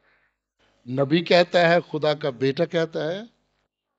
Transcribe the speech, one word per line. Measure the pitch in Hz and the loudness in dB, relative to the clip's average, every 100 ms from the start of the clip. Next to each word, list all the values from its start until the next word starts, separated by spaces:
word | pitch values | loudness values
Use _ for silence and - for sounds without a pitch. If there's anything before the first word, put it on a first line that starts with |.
| _ _ _ _ _ _ _ _ 120 | _ _ _ _ _ _ _ _ -8
नबी | 131 139 165 | -4 0 0
कहता | 165 180 175 180 170 | 4 4 4 2 4
है, | 175 | 2
खुदा | - 156 151 | 0 -4 -2
का | 147 151 | -2 -6
बेटा | 120 135 139 170 | -2 -2 -2 -2
कहता | 170 165 160 151 | -2 -4 -4 -8
है।" | 190 233 _ _ _ _ _ _ | -8 -12 _ _ _ _ _ _